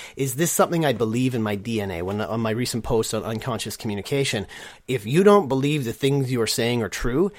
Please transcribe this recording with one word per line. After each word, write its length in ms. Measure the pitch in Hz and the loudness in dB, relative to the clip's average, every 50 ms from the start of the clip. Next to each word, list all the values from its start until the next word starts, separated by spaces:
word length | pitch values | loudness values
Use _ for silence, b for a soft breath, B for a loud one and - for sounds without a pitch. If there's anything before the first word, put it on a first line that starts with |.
| B B B | B B B
is 180 | - 139 131 117 | -4 -4 -2 -2
this 160 | 135 175 160 | -2 -2 0
something 340 | - - 185 156 170 165 160 | 2 2 2 2 2 2 2
I 80 | 143 | 2
believe 420 | 117 104 117 110 110 123 127 131 127 | 2 2 0 0 0 0 0 0 0
in 80 | 117 | 0
my 120 | 110 104 104 | 0 -2 -2
D 260 | 101 104 117 113 107 | -4 -4 -2 -2 -2
N 100 | 101 98 | -2 -2
A? 120 | 87 85 | -4 -4
When, 180 | 87 95 101 104 | -4 -4 -2 -4
on 200 | 104 80 110 117 | -4 -4 -2 -2
my 100 | 113 110 | -2 0
recent 340 | 110 120 123 - - 113 - | 0 -2 -2 -2 -4 -4 -2
post 300 | - 123 110 110 - 113 | 0 2 2 2 0 -2
on 100 | 107 82 | -4 -4
unconscious 520 | 107 117 107 - 131 113 101 - 110 - | -4 -6 -6 -4 -4 -4 -4 -6 -8 -8
communication, 680 | - - 110 101 101 - - 143 139 135 - - 107 92 B B B B B B B _ - | -6 -6 -4 -4 -6 -4 -2 -2 0 0 0 -2 -2 -4 B B B B B B B _ -4
if 180 | 131 123 - | -4 -4 -2
you 160 | 110 139 175 | 0 2 6
don't 260 | 196 208 208 202 160 123 | 8 8 8 6 6 4
believe 360 | 135 135 139 143 156 147 123 | 0 0 2 2 0 0 -2
the 80 | 117 | -2
things 400 | 110 - 139 135 143 139 131 123 | -2 0 2 2 2 2 2 2
you 80 | 131 117 | 0 0
are 60 | 110 | 0
saying 360 | 107 - - 117 120 120 117 | 0 0 0 0 2 2 0
are 60 | 107 92 | 0 -2
true, 440 | - - - 120 123 151 190 190 B | -4 -4 -2 0 2 2 0 0 B